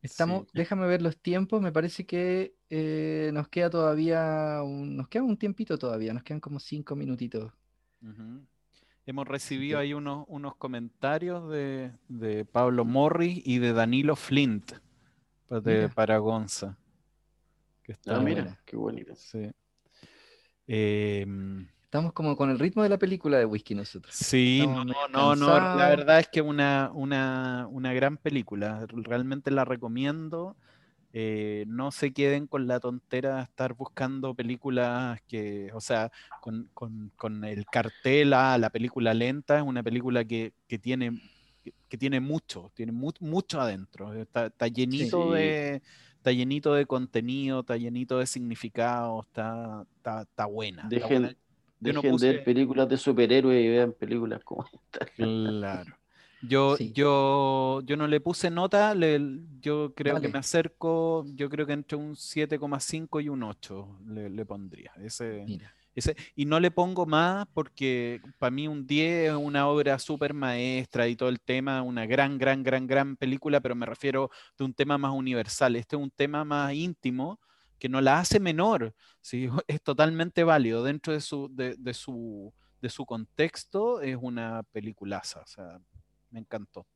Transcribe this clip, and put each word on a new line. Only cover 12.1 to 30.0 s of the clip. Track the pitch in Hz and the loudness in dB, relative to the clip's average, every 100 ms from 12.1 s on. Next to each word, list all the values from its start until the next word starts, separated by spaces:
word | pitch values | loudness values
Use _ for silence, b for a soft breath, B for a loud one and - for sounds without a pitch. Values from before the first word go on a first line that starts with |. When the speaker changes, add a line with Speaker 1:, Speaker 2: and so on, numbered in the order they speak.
| 123 110 107 | -6 -4 -4
Speaker 2:
Pablo | 110 120 123 123 | -2 2 4 4
Morris | 117 131 147 165 170 180 | 2 4 4 4 0 0
y | 135 123 | 0 2
de | 120 | 4
Danilo | 117 113 127 143 143 | 4 4 4 2 0
Flint, | - 135 139 107 - - _ _ _ _ _ _ _ | 2 2 4 0 -6 -20 _ _ _ _ _ _ _
pues, | 120 | -4
de | 107 110 | 2 2
Speaker 1:
Mira. | 107 | 2
Speaker 2:
Paragonza, | - 110 110 107 113 104 - 98 98 _ _ _ _ _ _ _ _ _ _ | 2 4 4 2 -2 -4 -8 -8 -12 _ _ _ _ _ _ _ _ _ _
que | - | -18
Speaker 3:
Ah, | 104 | -16
Speaker 2:
está | - - | -4 0
Speaker 3:
mira, | 277 - | 0 0
Speaker 1:
Buena. | - 95 | -4 -10
Speaker 3:
qué | - - | -12 -6
bonito. | - - - | -6 -6 -14
Speaker 2:
Sí. | - - 113 104 - _ _ _ b b b b b b _ - | -20 -14 -10 -10 -12 _ _ _ b b b b b b _ -6
Em, | 110 104 104 104 101 98 98 95 98 92 _ | 0 0 0 0 -2 -4 -8 -8 -10 -14 _
Speaker 1:
Estamos | _ 143 165 | _ -2 -2
como | - 156 143 | -2 -2 0
con | 139 | 0
el | 127 | 2
ritmo | 160 202 | 0 2
de | 208 | 2
la | 202 | 4
película | 190 185 156 139 | 2 0 2 4
de | 113 | 4
Whisky | 104 - | 0 -4
nosotros. | 101 104 - - | -8 -6 -14 -14
Speaker 2:
Sí, | - - 127 127 131 | -6 0 4 6 4
Speaker 1:
Estamos | 143 127 123 | 2 0 -2
Speaker 2:
no, | |
Speaker 1:
medio | 127 139 | -4 -2
Speaker 2:
no, | 135 143 143 | 4 4 6
no, | 143 | 6
la | 143 | 6
Speaker 1:
cansados. | 143 - 143 | 6 4 6
Speaker 2:
verdad | 143 143 160 | 6 8 8
es | 165 | 8
que | 165 | 0
una, | 151 147 143 139 135 | 0 2 2 2 0
una, | 156 139 139 131 131 127 123 120 | -2 -2 0 0 -2 -4 -4 -6
una | 131 127 | -6 -2
gran | 127 135 151 | 2 2 0
película, | 156 143 107 104 104 107 110 | -2 -2 -4 -4 -4 -6 -8
realmente | 117 113 120 127 139 139 | -10 -4 -2 -2 -2 0
la | 135 | 0
recomiendo. | 127 127 120 117 | 0 -2 -4 -2